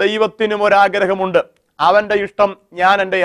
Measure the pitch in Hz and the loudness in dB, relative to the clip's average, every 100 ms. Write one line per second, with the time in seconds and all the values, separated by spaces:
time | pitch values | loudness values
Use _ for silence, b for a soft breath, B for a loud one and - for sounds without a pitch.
0 | 196 214 220 - 220 208 208 196 202 196 | -2 -2 -4 -2 -4 -2 2 2 2 0
1 | 190 190 190 170 - _ _ _ 156 202 | -2 -2 -2 -2 -4 _ _ _ 2 2
2 | 208 208 196 - 202 190 _ 170 185 196 | 0 -4 -4 -2 -2 -2 _ -2 0 0
3 | 190 185 | 0 0